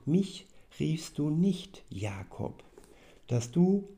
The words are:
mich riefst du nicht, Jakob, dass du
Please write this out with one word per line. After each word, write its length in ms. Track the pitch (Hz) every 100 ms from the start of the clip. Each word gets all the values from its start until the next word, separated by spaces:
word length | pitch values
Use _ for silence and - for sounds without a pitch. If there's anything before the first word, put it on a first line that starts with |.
| -
mich 400 | 175 190 - - - - -
riefst 400 | 151 160 - -
du 120 | 147
nicht, 540 | 156 196 190 - - -
Jakob, 760 | 95 101 98 92 - 71 - - - - - - - -
dass 240 | 120 -
du 380 | 170 185 202 196